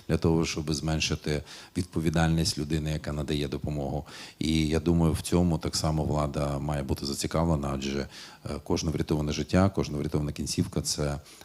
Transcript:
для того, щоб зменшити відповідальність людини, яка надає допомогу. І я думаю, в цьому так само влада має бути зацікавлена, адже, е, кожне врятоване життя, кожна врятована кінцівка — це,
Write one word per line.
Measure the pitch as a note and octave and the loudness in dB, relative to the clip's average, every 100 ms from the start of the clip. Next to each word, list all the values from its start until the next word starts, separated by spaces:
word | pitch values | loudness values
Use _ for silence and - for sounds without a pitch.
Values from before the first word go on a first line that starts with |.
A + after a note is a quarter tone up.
| - | -2
для | - | 2
того, | E2+ E2 E2 | 4 4 2
щоб | - D2+ | -2 -2
зменшити | D2+ D2+ D#2 - D2+ - D2+ - - - - | -2 0 0 0 -2 -2 -4 -4 -14 -8 -6
відповідальність | - - D#2+ D#2+ E2 D#2+ D#2 - | -4 -2 0 4 4 4 2 0
людини, | D2 D#2+ D2+ | -2 -2 0
яка | D2+ D2 | -2 -4
надає | D2 D2 D2+ C#2+ | -4 -2 -2 -2
допомогу. | C#2+ D#2 D2+ C#2+ D2+ D2+ - - - | -4 -4 -4 -2 -4 -6 -12 -14 -4
І | D2+ D#2+ D#2 | 0 2 2
я | D#2+ | 2
думаю, | D#2+ E2+ E2 | 4 4 4
в | D2+ | 2
цьому | - F2 F2 D#2+ | 2 2 4 2
так | D#2+ - | -2 -2
само | D#2+ D#2 | 0 0
влада | C#2+ D2 D2 C#2+ C#2+ C#2+ | 0 0 0 0 -2 -2
має | C#2+ D2 | -2 -2
бути | C2+ C#2+ C#2 | -2 -4 -2
зацікавлена, | C#2 D#2 D#2+ E2 D#2 C#2 | -4 -2 0 2 2 0
адже, | C#2 C#2 C#2 C#2 - - - - | -2 -2 -4 -4 -10 -18 -14 -10
е, | C#2+ | -8
кожне | - F2 F2 | -2 0 0
врятоване | D2+ D#2 D#2 D2 | -2 0 0 0
життя, | D2 D2 F#2 F#2+ F2 | -2 2 4 6 4
кожна | D2+ D2 | -2 -2
врятована | D2+ D#2 D2 | -2 0 -2
кінцівка — | C#2+ C#2+ - F2 - | -4 -2 -2 0 -2
це, | C#2+ - D2 C#2+ - - | -2 -2 -2 -4 -8 -20